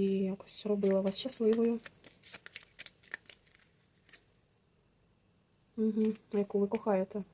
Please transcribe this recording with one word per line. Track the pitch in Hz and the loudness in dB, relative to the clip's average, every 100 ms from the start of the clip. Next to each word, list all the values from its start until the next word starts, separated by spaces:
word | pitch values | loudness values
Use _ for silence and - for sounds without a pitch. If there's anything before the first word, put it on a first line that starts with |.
| 196 | 2
якось | 190 190 190 - - 208 | 2 0 -4 -8 -8 -2
робила | 208 196 190 | 2 4 4
вас | 190 196 | 2 0
щасливою. | 262 - 220 226 233 233 - - - - - - - - - - - _ - - - - _ - - _ _ _ _ - _ - _ _ _ _ _ _ _ _ _ _ _ _ _ - | -4 0 2 4 4 0 -6 -18 -20 -16 -12 -12 -12 -18 -18 -18 -18 _ -16 -16 -16 -20 _ -20 -20 _ _ _ _ -20 _ -20 _ _ _ _ _ _ _ _ _ _ _ _ _ -2
Угу, | 220 214 220 214 - | 0 2 0 0 -4
яку | 208 202 202 | -2 0 0
ви | 202 | 0
кохаєте. | 226 220 196 190 208 190 | -2 0 0 0 -6 -10